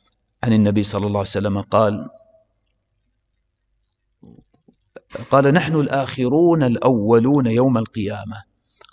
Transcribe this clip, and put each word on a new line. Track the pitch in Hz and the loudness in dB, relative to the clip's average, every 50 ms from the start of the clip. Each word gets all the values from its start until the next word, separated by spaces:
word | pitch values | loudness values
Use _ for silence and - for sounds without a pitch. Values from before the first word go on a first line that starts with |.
| _ _ _ _ _ _ _ _ - | _ _ _ _ _ _ _ _ -2
عن | 120 113 | 0 2
النبي | 107 104 101 101 104 104 | 2 2 2 2 0 -2
صلى | 101 - 101 98 104 | -2 -4 -4 -4 -2
الله | 101 104 | -2 -4
عليه | 98 98 | -4 -4
وسلم | - 101 101 104 98 98 | -4 -4 -4 -2 -4 -4
قال، | 95 - - 104 110 104 104 101 - - - - _ _ _ _ _ _ _ _ _ _ _ _ _ _ _ _ _ _ _ _ _ _ _ _ _ _ _ _ _ _ _ _ _ _ _ _ _ _ _ _ _ - - - _ _ _ _ _ _ _ _ _ _ _ - - _ - - 113 - | -4 0 0 2 2 2 0 -4 -8 -12 -18 -20 _ _ _ _ _ _ _ _ _ _ _ _ _ _ _ _ _ _ _ _ _ _ _ _ _ _ _ _ _ _ _ _ _ _ _ _ _ _ _ _ _ -20 -20 -20 _ _ _ _ _ _ _ _ _ _ _ -20 -20 _ -18 -18 -6 0
قال: | - 135 139 139 139 | 2 4 4 4 2
"نحن | 175 - 151 160 | 2 0 0 -2
الآخرون | 156 143 - - 139 135 123 - - 127 123 131 156 175 175 170 160 143 | -2 -2 -2 -2 -4 -4 -6 -6 -4 -4 -2 0 2 2 2 2 2 2
الأولون | 123 117 - - 135 131 113 101 107 117 117 113 127 143 147 131 117 | 0 0 0 0 0 0 0 2 2 2 4 4 2 2 2 0 0
يوم | 113 117 127 135 127 113 | 0 2 2 2 2 0
القيامة". | 113 - - 113 101 98 104 101 98 101 - 104 - _ _ _ _ _ _ _ - _ | -2 -4 -6 -8 -6 -6 -8 -10 -10 -12 -14 -16 -18 _ _ _ _ _ _ _ -20 _